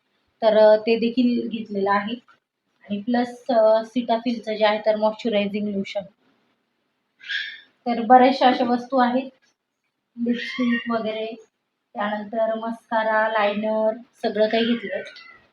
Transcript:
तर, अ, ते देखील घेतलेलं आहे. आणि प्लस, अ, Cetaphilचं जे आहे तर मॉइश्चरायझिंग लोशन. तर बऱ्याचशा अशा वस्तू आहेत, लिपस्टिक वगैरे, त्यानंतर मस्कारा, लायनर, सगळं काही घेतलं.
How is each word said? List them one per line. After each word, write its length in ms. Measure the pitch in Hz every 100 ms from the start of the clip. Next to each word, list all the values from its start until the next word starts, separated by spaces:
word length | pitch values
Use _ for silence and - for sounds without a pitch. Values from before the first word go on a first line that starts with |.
| _ _ _ _
तर, 160 | 226 214
अ, 180 | 214 214
ते 200 | 233 226
देखील 540 | 233 254 247 240 226
घेतलेलं 420 | 220 208 196 196
आहे. 400 | 202 202 247 - _ _ _ _ _
आणि 200 | - 208
प्लस, 420 | 208 240 247 247 -
अ, 320 | 233 220 220
Cetaphilचं 720 | 226 254 233 233 240 226 220
जे 120 | 214 214
आहे 140 | 214 214
तर 100 | 214
मॉइश्चरायझिंग 720 | 214 220 240 208 202 208 208
लोशन. 340 | 196 196 202 196 _ _ _ _ _ _ _ _ _ _ _ - - - - _ _ 240
तर 160 | 240
बऱ्याचशा 460 | 214 254 254 262 254
अशा 160 | 262
वस्तू 340 | 247 240 - 269
आहेत, 280 | 240 254 262 - _ _ _ _ _ _ _ 240 240
लिपस्टिक 680 | 240 - - 247 233 233
वगैरे, 340 | 226 214 214 220 233 - _ _ _ _
त्यानंतर 640 | 233 208 214 202 226 220 226
मस्कारा, 720 | 226 233 _ 226 220 214 220
लायनर, 680 | 220 208 208 214 220 220 226 - _
सगळं 280 | 226 208 214
काही 160 | 226 233
घेतलं. 360 | 233 196 - - - - - _